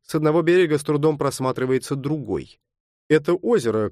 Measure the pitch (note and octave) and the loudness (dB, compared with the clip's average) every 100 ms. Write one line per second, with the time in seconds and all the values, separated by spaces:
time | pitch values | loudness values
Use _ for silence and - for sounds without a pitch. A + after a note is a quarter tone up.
0 | - D#3 D3+ D#3+ E3 F3+ E3+ D3 D3 D3 | -6 0 2 2 2 2 2 0 0 0
1 | D#3 D3 C#3 - C3 B2+ B2+ C3 - C#3 | 0 0 -4 -2 -4 -2 -2 -2 -2 -6
2 | C3+ D#3 A2 E2 - _ _ _ _ _ | -4 -6 -4 -6 -8 _ _ _ _ _
3 | _ D#3 D3 F3+ A3+ A3+ A#2 G#2+ G#2 | _ 2 2 -2 2 0 2 0 -2